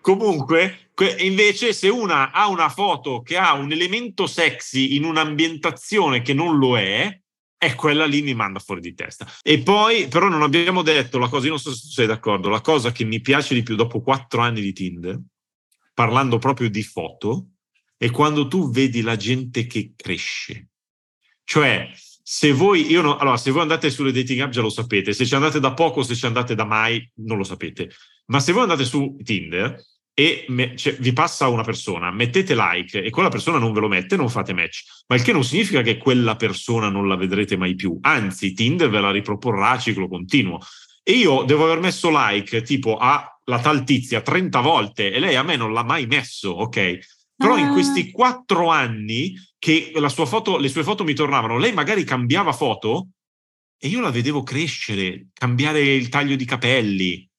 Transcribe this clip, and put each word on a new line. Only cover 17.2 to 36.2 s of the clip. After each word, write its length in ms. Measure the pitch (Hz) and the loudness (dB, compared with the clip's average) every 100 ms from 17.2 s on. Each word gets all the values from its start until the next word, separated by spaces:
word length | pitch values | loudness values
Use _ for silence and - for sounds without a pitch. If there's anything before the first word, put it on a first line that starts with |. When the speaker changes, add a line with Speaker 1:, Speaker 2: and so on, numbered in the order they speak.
| 104 160 - _ _ _ _ _ | -4 -4 -8 _ _ _ _ _
Speaker 1:
è 120 | 123 | -2
quando 360 | 123 151 147 131 | 2 2 2 0
tu 240 | 190 147 | 0 0
vedi 300 | 120 135 120 | 2 2 0
la 160 | 113 113 | -2 -2
gente 500 | 101 127 123 123 117 | -2 -4 -4 -6 -4
che 240 | 113 98 - | -6 -8 -12
cresce. 720 | - 87 - - - - - _ _ _ _ _ _ _ | -8 -6 -6 -10 -12 -16 -18 _ _ _ _ _ _ _
Cioè, 480 | - 156 139 98 - - - - | -2 2 2 2 -4 -16 -20 -20
se 300 | - - 151 | -12 2 4
voi, 360 | 131 196 185 147 | 6 6 4 4
io 120 | 170 | 4
no-, 160 | 151 143 | 4 2
allora, 180 | 139 117 | 2 2
se 140 | 135 | 2
voi 100 | 139 | 0
andate 260 | 156 160 156 | 2 0 0
sulle 240 | 120 139 | 0 0
dating 260 | 127 123 127 | 0 -2 -2
app 120 | 139 | -2
già 100 | 120 | -2
lo 80 | 110 | -2
sapete, 420 | 110 117 101 92 | -2 -2 -2 0
se 140 | 101 | -2
ci 100 | 127 | 0
andate 240 | 139 151 151 | 2 2 2
da 140 | 135 | 0
poco, 280 | 127 165 143 | 2 0 0
se 120 | 123 | -4
ci 100 | 120 | -2
andate 300 | 127 117 120 | -2 -2 -2
da 80 | 110 | -2
mai, 480 | 107 107 113 117 120 | 0 0 0 -2 -8
non 220 | - 110 110 | -14 -6 -4
lo 60 | |
sapete. 480 | 95 90 82 - 87 - _ _ - | -4 -8 -10 -10 -12 -12 _ _ -2
Ma 120 | 135 | 0
se 140 | 131 | 2
voi 80 | 196 | 2
andate 240 | 226 156 | 2 0
su 320 | 123 147 139 - | 0 0 -2 -6
Tinder 520 | - 98 80 85 107 - _ _ _ | -4 -4 -2 -4 -4 -6 _ _ _
e 320 | - 160 156 - | 2 2 2 -4
me-, 260 | 123 127 123 | -2 -2 -2
cioè, 180 | 147 135 | -4 0
vi 120 | 127 | 0
passa 360 | 123 160 - 131 | 2 0 2 0
una 160 | 117 | 0
persona, 480 | 110 98 - 87 87 | -2 -6 -6 -4 -4
mettete 420 | 98 120 151 185 | -2 0 0 2
like 460 | 120 92 90 90 104 | 2 2 0 -4 -6
e 80 | 101 | -4
quella 200 | 120 185 | 0 0
persona 280 | 113 160 160 | 0 -2 0
non 160 | 117 | 0
ve 60 | 107 | 0
lo 80 | 107 | 0
mette, 280 | 92 92 | 0 0
non 140 | 196 165 | 0 0
fate 240 | 117 92 | -2 -4
match. 300 | 90 82 - - - _ | -4 -4 -6 -18 -20 _
Ma 80 | |
il 80 | 123 | 2
che 100 | 123 | 4
non 100 | 180 | 2
significa 380 | 123 160 202 151 | 2 0 2 2
che 160 | 117 107 | 2 0
quella 380 | 135 127 | 2 4